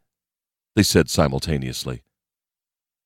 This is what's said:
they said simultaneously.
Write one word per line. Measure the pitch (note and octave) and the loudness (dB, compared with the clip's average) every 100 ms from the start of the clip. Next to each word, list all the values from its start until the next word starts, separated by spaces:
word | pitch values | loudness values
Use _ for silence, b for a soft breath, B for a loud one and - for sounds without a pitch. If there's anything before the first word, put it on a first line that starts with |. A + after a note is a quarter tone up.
| _ _ _ _ _ _ _ | _ _ _ _ _ _ _
they | - | 0
said | F#2+ F#2+ C#2+ | 4 4 2
simultaneously. | - D2+ C2+ E2+ D2 B1+ B1 C2+ B1 _ _ _ _ _ _ _ _ _ _ | 2 0 0 -4 -4 -4 -10 -10 -12 _ _ _ _ _ _ _ _ _ _